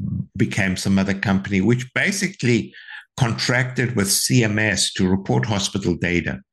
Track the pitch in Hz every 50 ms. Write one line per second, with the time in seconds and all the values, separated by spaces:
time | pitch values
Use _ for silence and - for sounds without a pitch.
0 | 98 - - - - - - 98 104 95 - - 98 95 92 - - 98 98 98
1 | 95 98 98 95 - 98 98 98 - - 104 95 92 110 127 127 - - - 127
2 | 139 185 196 196 - 170 - - - 120 120 110 - - - - - - - -
3 | - _ _ - 131 113 110 - - - 123 123 127 127 127 - 123 117 - 104
4 | 98 98 - - - - 135 123 113 107 104 104 107 107 101 98 - - - -
5 | 98 92 95 95 - - 123 127 127 113 107 98 98 - - 101 98 87 87 -
6 | - 87 87 85 78 71 71 - - _